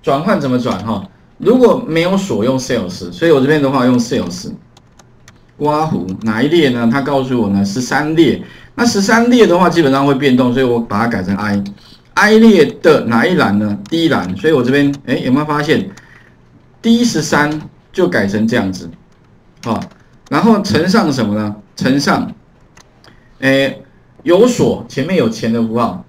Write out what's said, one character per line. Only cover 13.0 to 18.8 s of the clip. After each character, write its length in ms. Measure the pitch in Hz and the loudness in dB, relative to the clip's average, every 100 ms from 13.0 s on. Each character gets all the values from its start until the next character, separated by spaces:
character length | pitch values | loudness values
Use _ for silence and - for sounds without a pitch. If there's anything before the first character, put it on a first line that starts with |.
哪 200 | 110 117 | 2 0
一 100 | 165 | 0
栏 220 | 170 107 101 | 0 0 0
呢？ 180 | 107 101 - | -2 -6 -6
第 160 | 165 | -2
一 40 | 165 | 0
栏。 280 | 110 90 - | 0 -4 -2
所 140 | 156 | 0
以 20 | |
我 80 | 147 | 2
这 120 | 123 | 2
边， 200 | 143 143 139 - | 2 0 -2 -6
哎， 120 | 135 | -4
有 120 | 131 | 0
没 80 | 135 | -2
有 80 | 156 | -2
发 160 | 147 | -4
现 260 | 147 120 - - - - - _ _ _ _ _ | 0 -2 -2 -12 -20 -20 -20 _ _ _ _ _
？D 240 | 226 233 | 0 2
十 180 | 240 160 | 2 -2
三 480 | 147 156 147 156 - _ _ | -2 0 0 -4 -12 _ _
就 160 | - 175 | -2 -2
改 180 | 123 98 | 0 -2
成 220 | 104 113 | -2 -2
这 80 | 120 | -2
样 160 | 98 | -4
子， 180 | 92 | -8